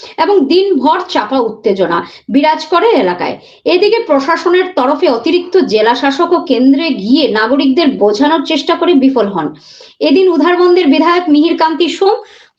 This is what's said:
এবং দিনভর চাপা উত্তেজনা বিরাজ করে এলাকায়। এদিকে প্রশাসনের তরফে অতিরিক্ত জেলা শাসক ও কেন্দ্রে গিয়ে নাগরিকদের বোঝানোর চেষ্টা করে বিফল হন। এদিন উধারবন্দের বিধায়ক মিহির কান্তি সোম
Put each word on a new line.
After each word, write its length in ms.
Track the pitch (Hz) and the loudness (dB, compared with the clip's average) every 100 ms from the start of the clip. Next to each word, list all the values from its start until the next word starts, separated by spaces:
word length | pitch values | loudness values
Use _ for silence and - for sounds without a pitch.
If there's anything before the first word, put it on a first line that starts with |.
| - - | -16 -4
এবং 280 | 370 403 269 | 0 2 2
দিনভর 540 | 349 392 302 277 349 359 | 0 2 0 0 -2 -4
চাপা 300 | 285 214 262 | -6 -2 -2
উত্তেজনা 680 | 220 - 214 190 170 170 - - - | -2 -4 -4 -2 -2 -2 -6 -16 -2
বিরাজ 380 | 262 311 311 - | 0 0 -2 -2
করে 220 | 349 453 | 0 2
এলাকায়। 500 | 339 185 180 - - - - | 2 0 -4 -8 -10 -18 -8
এদিকে 340 | - 359 415 453 | -2 0 2 0
প্রশাসনের 640 | 381 277 277 330 359 359 370 - | 0 -2 0 -2 0 0 0 -2
তরফে 320 | 254 285 339 | -2 0 0
অতিরিক্ত 480 | 226 - 349 - 381 | 0 -2 -2 0 0
জেলা 380 | 277 208 220 | 2 0 0
শাসক 380 | - 277 277 339 | 0 -2 -2 0
ও 80 | 330 | -2
কেন্দ্রে 500 | - 233 262 277 330 | 0 2 2 2 0
গিয়ে 380 | 208 202 294 262 | -4 0 0 0
নাগরিকদের 600 | 214 233 277 277 262 302 | -2 0 0 0 2 0
বোঝানোর 560 | 190 208 208 294 320 | 0 -2 2 0 0
চেষ্টা 300 | - 302 - | -2 -4 -2
করে 200 | 339 339 | -2 2
বিফল 320 | 285 262 254 202 | 2 2 0 -2
হন। 280 | 180 151 - - - - _ | -4 -8 -10 -20 -20 -20 _
এদিন 280 | 311 370 370 | 0 2 2
উধারবন্দের 580 | 320 330 349 359 359 311 | 2 0 2 2 4 2
বিধায়ক 420 | 311 320 359 349 | 2 2 0 2
মিহির 280 | 294 330 - | 2 2 0
কান্তি 320 | 320 294 330 | -2 0 -4
সোম 340 | - 392 440 - - _ | 0 0 0 -6 -20 _